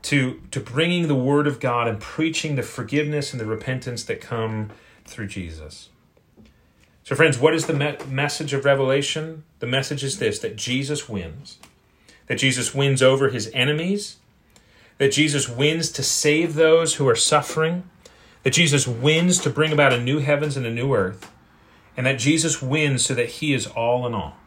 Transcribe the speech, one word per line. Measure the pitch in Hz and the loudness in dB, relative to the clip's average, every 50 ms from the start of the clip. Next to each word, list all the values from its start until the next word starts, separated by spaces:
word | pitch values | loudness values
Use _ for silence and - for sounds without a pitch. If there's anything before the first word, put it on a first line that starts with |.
| - | -2
to, | - 147 143 131 127 123 - - - | 0 2 2 2 0 -4 -8 -14 -8
to | - 135 | -8 -8
bringing | 110 - 117 139 165 175 175 175 170 151 | -8 -6 -2 0 0 0 2 0 0 2
the | 143 | 0
word | 131 123 135 143 147 147 | 0 2 2 2 2 2
of | 147 135 - | 2 -2 -2
God | - 127 120 120 117 | -2 -2 0 0 0
and | 117 110 104 | -2 -2 -4
preaching | - - - - 156 160 160 - - 156 147 | -8 -12 -4 -2 -2 -2 -2 -4 -4 -2 -4
the | 131 120 | -4 -4
forgiveness | - - - 120 - - 147 151 147 151 147 139 - - | -6 -8 -10 -8 -2 -2 -2 0 0 -2 -4 -4 -6 -6
and | 123 | -8
the | 110 | -6
repentance | 107 110 107 - - 131 127 - 131 120 110 - | -6 -6 -6 -4 -6 -6 -6 -6 -8 -8 -8 -6
that | - 110 - | -8 -8 -8
come | - - 123 113 113 110 110 110 107 104 - - - - - _ _ | -6 -8 -6 -4 -4 -4 -4 -4 -6 -8 -10 -18 -20 -20 -20 _ _
through | - - - 107 | -20 -12 -10 -10
Jesus. | 95 - 98 90 80 80 80 76 73 - - - - _ _ _ _ _ _ _ _ _ _ - - _ _ _ _ _ _ _ _ _ _ _ | -10 -8 -10 -10 -10 -12 -14 -16 -16 -18 -20 -20 -20 _ _ _ _ _ _ _ _ _ _ -20 -20 _ _ _ _ _ _ _ _ _ _ _
So | - 131 | -6 2
friends, | 120 160 160 139 113 | 4 4 4 4 4
what | 131 156 160 | 4 4 4
is | 160 156 | 4 0
the | - 156 | -2 -2
me-, | 139 143 151 143 - - 135 | 0 0 -2 -4 -6 -10 -6
message | 131 131 143 147 - - 160 147 143 | -4 -2 -2 -2 -4 -6 -6 -4 -4
of | 135 135 | 0 2
Revelation? | 143 139 135 135 131 135 143 139 - - 156 156 160 160 156 151 _ _ _ | 2 4 4 4 2 2 0 0 -2 -4 -4 -6 -8 -10 -14 -18 _ _ _
The | - | -6
message | 120 127 135 135 - 151 135 135 | -2 -2 -2 -2 -2 -6 -6 -4
is | 135 131 - | -6 -4 0
this, | - 110 104 - | -2 -2 -2 -2
that | - 110 - | -6 -8 -8
Jesus | 110 - 127 127 131 139 135 147 143 - - | -6 -6 -4 -2 -4 -2 -4 -6 -6 -6 -6
wins, | 117 98 87 82 76 - 139 - - _ - - _ _ _ _ _ _ _ _ - _ _ _ | -8 -8 -8 -8 -12 -14 -18 -20 -20 _ -20 -20 _ _ _ _ _ _ _ _ -20 _ _ _
that | 123 - | -4 0
Jesus | 135 135 120 127 120 - - | 0 0 0 0 -4 -4 -2
wins | 135 139 139 139 131 131 | 0 2 2 4 6 6
over | 131 131 131 139 123 | 6 6 6 2 2
his | 113 113 104 - - | 0 -2 -6 -4 -2
enemies, | 135 123 139 151 156 170 180 202 208 - - - _ _ _ _ _ _ _ _ _ _ _ _ _ _ _ _ | 0 0 0 0 0 0 -2 -2 -2 -4 -8 -14 _ _ _ _ _ _ _ _ _ _ _ _ _ _ _ _
that | _ 139 139 139 | _ 2 2 4
Jesus | 143 151 151 143 143 127 - | 4 2 2 2 0 -2 -2
wins | 120 123 143 151 160 165 165 - - | -2 2 2 2 2 2 -2 -4 -4
to | - 135 | -4 -2
save | - - - - 151 147 156 170 165 147 | -2 -2 2 2 2 4 4 2 0 2
those | 151 160 160 160 165 165 160 - | 4 6 6 6 6 4 2 0
who | - 143 135 | 2 2 2
are | - | 4
suffering, | - - - 156 147 143 - - 160 156 160 175 180 180 - _ _ _ - - - - - - _ _ | 4 4 4 4 2 2 0 -2 0 0 0 0 -4 -6 -10 _ _ _ -20 -20 -20 -20 -20 -20 _ _
that | 131 127 | 0 2
Jesus | - 175 156 139 139 - 123 | 4 4 4 4 2 0 0
wins | 120 113 123 147 156 160 175 180 175 - | -4 0 2 2 4 4 4 4 2 2
to | - 143 | 0 -2
bring | 120 143 156 156 | 0 0 0 2
about | 156 147 143 135 127 | 4 4 4 4 4
a | 120 120 | 2 0
new | 123 139 156 | 0 0 0
heavens | 139 139 147 143 151 151 135 | 2 2 2 2 0 -2 -4
and | 139 123 | -4 -4
a | 113 113 | -4 -4
new | 117 123 143 135 | -4 -2 0 0
earth, | 107 95 92 107 - - - - - _ _ _ _ _ _ _ _ _ _ _ | 0 0 -2 -4 -10 -16 -20 -20 -20 _ _ _ _ _ _ _ _ _ _ _
and | - 120 | -2 0
that | 131 139 123 | 0 0 2
Jesus | 107 139 160 160 156 165 156 - 139 | 2 2 2 4 2 0 -2 -2 -2
wins | 127 139 156 151 143 135 123 - | -2 0 0 2 2 0 0 0
so | - 135 | -2 0
that | 120 117 117 | -2 -2 -4
he | - - 156 151 139 | -4 -6 -2 -2 -2
is | 123 104 | -2 -2
all | - - 117 117 120 123 123 123 | -6 -6 -2 0 0 0 0 0
in | 123 117 | -2 -4
all. | 104 85 76 - - - | -4 -6 -8 -12 -16 -20